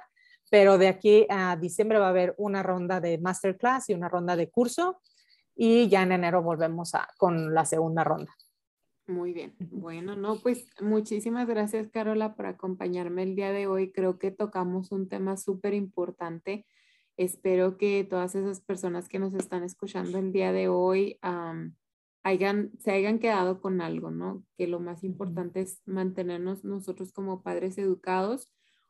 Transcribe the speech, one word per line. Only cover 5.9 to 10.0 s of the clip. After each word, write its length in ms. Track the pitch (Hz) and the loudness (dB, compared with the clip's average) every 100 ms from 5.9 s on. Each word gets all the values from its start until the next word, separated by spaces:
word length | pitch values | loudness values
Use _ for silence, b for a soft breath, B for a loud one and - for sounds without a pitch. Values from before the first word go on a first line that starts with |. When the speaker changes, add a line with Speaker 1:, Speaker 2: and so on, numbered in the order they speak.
| 190 | 4
Speaker 1:
en 80 | 185 | 4
enero 300 | 185 170 180 | 2 2 2
volvemos 540 | 165 160 165 165 170 - | 2 0 -2 -2 -4 -4
a, 120 | - - | -4 2
con 360 | 185 170 156 | 2 2 2
la 120 | 160 151 | 0 2
segunda 380 | 160 160 165 | 0 0 0
ronda. 300 | 156 156 151 - _ _ _ _ _ _ - | 0 0 -4 -16 _ _ _ _ _ _ -8
Speaker 2:
Muy 240 | 180 175 | -6 -6
bien. 220 | 170 - - | -8 -12 -12
Speaker 1:
Ujú. 180 | 170 190 | -12 -10
Speaker 2:
Bueno, 360 | 165 165 | -10 -10